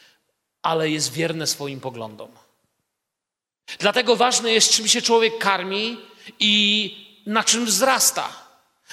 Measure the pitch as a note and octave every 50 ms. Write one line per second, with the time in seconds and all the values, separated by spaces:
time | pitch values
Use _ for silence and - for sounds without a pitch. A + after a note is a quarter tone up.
0 | - _ _ _ _ _ _ _ _ _ _ _ - D#3+ E3 D#3+ D#3+ D#3 D#3 D3+
1 | C#3 B2+ A#2+ D#3 E3 E3 D#3+ D#3+ D3+ - - - C#3+ C#3 C#3 C3 B2+ C3 A#2+ A#2+
2 | A2+ G#2+ G#2+ G#2+ A2 - - - _ _ _ _ _ _ _ _ _ _ _ _
3 | _ _ _ _ _ _ _ _ _ _ _ _ _ - - - F3+ G#3 G3+ B3
4 | A#3 A#3+ A3+ F#3 A#3+ B3+ A#3+ A#3+ A#3 A3+ A3 G#3+ G#3+ - - - A3 G#3 - A#3
5 | - - A#3 A3+ A3+ A3 A3+ A3+ F#3+ G3 G3 F3+ F3+ F#3+ G3 G#3 A3 A#3 A#3+ -
6 | - - - - - - - - G#3+ G#3 G#3 G#3 G#3 G#3 G#3 G#3+ G#3 F#3 - -
7 | - - - _ - G#3 G#3+ A3+ G3+ - - A#3 A#3+ A3 F#3+ F#3+ G3+ C4 C4 A3
8 | - - - E3+ A#2+ - - - - - _ _ _ _ _ _ _ _